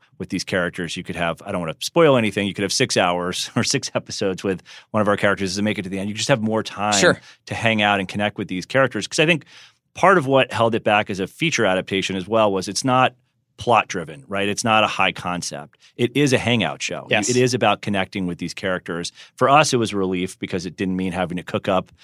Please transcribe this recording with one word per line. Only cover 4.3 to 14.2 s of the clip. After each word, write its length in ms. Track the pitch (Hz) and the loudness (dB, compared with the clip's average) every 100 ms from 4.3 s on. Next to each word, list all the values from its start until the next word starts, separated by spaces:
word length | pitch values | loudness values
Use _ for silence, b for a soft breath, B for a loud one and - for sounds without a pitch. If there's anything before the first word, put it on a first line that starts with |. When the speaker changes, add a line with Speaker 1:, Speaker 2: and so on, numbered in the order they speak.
| 92 | -2
Speaker 1:
with 200 | 98 90 B B B | -4 -4 B B B
one 80 | 107 | 0
of 80 | 104 | 2
our 80 | 101 | 2
characters 380 | 104 95 95 98 | 2 2 -2 -2
to 60 | |
make 160 | 104 104 | -2 -2
it 40 | |
to 60 | 92 | -6
the 100 | 98 | -6
end. 100 | 101 | -6
You 60 | |
just 140 | 107 110 | -6 0
have 120 | 127 | 0
more 220 | 110 110 | 2 -2
time 320 | - - 104 | -4 -4 0
Speaker 2:
Sure. 260 | 101 170 - B B - | 4 4 2 B B -12
Speaker 1:
to 80 | |
hang 280 | 95 113 110 | -2 0 4
out 180 | 104 101 | 4 2
and 80 | 92 | 0
connect 300 | 101 104 - | -2 -4 -4
with 100 | 87 | -6
these 180 | 92 - | -6 -2
characters. 400 | 131 131 107 - | 0 0 -2 -6
'Cause 120 | - | 0
I 60 | 160 | 2
think 180 | 156 - b b b _ | 2 -2 b b b _
part 220 | - 175 185 | 2 4 4
of 80 | 135 | 4
what 260 | 135 - | 2 2
held 220 | - 113 | 2 2
it 80 | 110 | 2
back 280 | 110 104 110 | 2 2 0
as 100 | 95 | -4
a 60 | 90 | -6
feature 400 | - 160 - 101 | -2 -2 2 2
adaptation 500 | 92 - 98 - 95 | 2 0 -2 -2 -6
as 100 | 92 | -2
well 240 | 113 107 | 2 2
was 140 | 95 98 | 2 -4
it's 160 | 95 | -4
not – 300 | 135 127 123 _ _ _ _ - | 0 2 2 _ _ _ _ -8
plot 280 | 120 113 - | 2 2 2
driven, 380 | 90 78 71 | -6 -8 -14